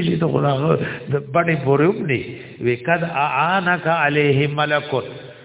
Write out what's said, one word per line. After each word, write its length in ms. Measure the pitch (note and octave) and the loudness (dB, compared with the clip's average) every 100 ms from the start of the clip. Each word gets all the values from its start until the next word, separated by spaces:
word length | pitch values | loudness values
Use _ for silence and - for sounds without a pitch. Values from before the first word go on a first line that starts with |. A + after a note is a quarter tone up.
چې 160 | E3+ E3 | 2 0
ته 80 | E3 | 0
خو 100 | C#3 | 2
هغه 320 | C#3+ C3+ D#3 D3 - - - | 2 2 2 0 -2 -8 -4
د 40 | C#3+ C#3 | -4 0
بډې 220 | D3+ E3+ D#3+ B2+ | 0 2 0 2
پورې 200 | C#3 D#3+ | 4 4
هم 120 | A3+ F#3 | 2 0
نه 120 | A#2 - - - - | -2 -4 -12 -16 -4
وی. 160 | A#2 A#2+ | -2 0
قد 260 | E3+ E3+ | 0 0
اعانک 840 | E3 C#3 D3 C3 D#3+ F#3+ F3 F3 D#3 | 0 -2 0 0 2 2 0 0 0
علیه 600 | E3 D3 D3 D3 C3+ D3 | 0 2 2 2 2 0
ملک. 440 | D3 D3 D3 D3 B2+ G#2 - - - | 0 0 -2 -2 -4 -6 -12 -16 -20